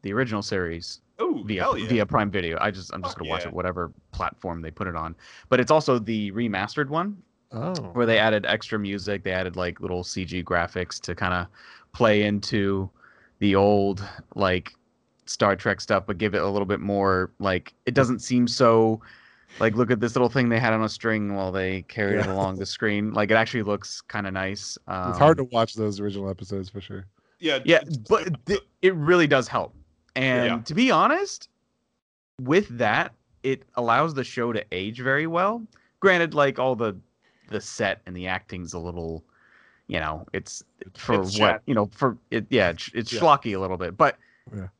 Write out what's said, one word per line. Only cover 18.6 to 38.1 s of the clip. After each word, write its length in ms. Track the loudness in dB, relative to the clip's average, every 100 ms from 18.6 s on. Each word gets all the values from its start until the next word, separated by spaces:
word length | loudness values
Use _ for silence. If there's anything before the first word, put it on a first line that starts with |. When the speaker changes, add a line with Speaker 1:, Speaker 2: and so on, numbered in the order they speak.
| 6 8 4 2 -6 -20 -20 _ _ 0
Speaker 1:
like, 160 | 0 2
look 160 | 2
at 80 | 2
this 160 | 0 2
little 140 | 2
thing 180 | 2 2
they 100 | 2
had 120 | 2
on 120 | 2
a 40 | 0
string 480 | -2 -2 -2 -2 -4
while 160 | -2
they 300 | -2 -2 -4 -8
carried 300 | -4 0 0
it 60 | 0
Speaker 3:
Yeah. 40 |
Speaker 1:
along 260 | 0 -2 -2
the 60 | -8
screen. 460 | -2 -2 0 -2
Like, 180 | 0 2
it 40 |
actually 300 | 2 2 -2
looks 360 | -2 -4 -6 -16
kinda 300 | -10 -8 -6
nice. 460 | -6 -6 -8 -12 -14 -10
Speaker 3:
It's 300 | -6 -4 4
hard 200 | 6 6
Speaker 1:
Um, 100 | 2
Speaker 3:
to 20 |
watch 200 | 0 0
those 260 | 0 -4 -4
original 300 | -6 -6 -8
episodes 400 | -8 -8 -8 -8
for 100 | -12
sure. 280 | -14 -16 -16 _ _ _
Speaker 2:
Yeah, 200 | -2 -2 4
Speaker 1:
Yeah, 140 | 4
Speaker 2:
it's 160 | 4 -8
Speaker 1:
but 480 | 0 0 2 -6 -2
th-, 160 | -4 -4 _
it 140 | 2 2
really 320 | 4 4 6
does 220 | 4 2
help. 260 | -4 -4 -10 _ _ _ -2
And 300 | 0 2 2
Speaker 2:
Yeah. 160 | 0
Speaker 1:
to 100 | -2
be 180 | 2 4
honest, 580 | 6 4 2 -2 -8 -18 _ _ _ _ _ _ _ _ -12
with 280 | 2 2 2 -2
that, 360 | 2 2 0 _ _ _
it 200 | -4 -4 _ -4
allows 380 | 2 4 4
the 100 | -2
show 300 | -6 -4 -2
to 100 | -2 -4
age 300 | -6 -6 -4
very 260 | 0 0 0
well. 340 | 0 0 -2 -10 _ _ _
Granted, 340 | 4 4 2 4
like, 220 | 2 4
all 200 | 0 0
the, 180 | -2 -4 _ _ _ _ _
the 100 | -8
set 420 | -8 -2 -2 -2
and 100 | -8